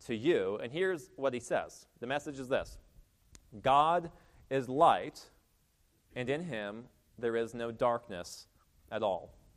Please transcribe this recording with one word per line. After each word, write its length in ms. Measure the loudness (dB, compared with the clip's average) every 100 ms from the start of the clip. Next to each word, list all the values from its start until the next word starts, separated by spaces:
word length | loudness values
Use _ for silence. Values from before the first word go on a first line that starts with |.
| -6
to 100 | -2
you. 440 | 2 4 2 -2
And 100 | -6
here's 400 | -2 -2 -2 -8 -4
what 180 | -2
he 60 | -2
says. 480 | -2 -2 -4 -12 -20 -12
The 60 | -4
message 320 | -4 -4 -10
is 100 | -2
this: 280 | -2 -2 -14 -20 -20 -20 _ _ -20 _ -4
"God 500 | 4 6 6 2 -2 -14 -20 -20 -4
is 180 | -2 0
light, 600 | 6 6 6 0 -12 -20 _ _ _ _ _ _ _ _
and 160 | -6 -2
in 140 | -2
him 460 | -2 -6 -6 -8 -16 _ _ -4
there 200 | 0 0
is 160 | -2 -4
no 160 | -6
darkness 760 | 2 2 2 -4 -10 -10 -14 -20 _ _ _ -8
at 100 | 0
all." 320 | 0 0 -6 -20 -20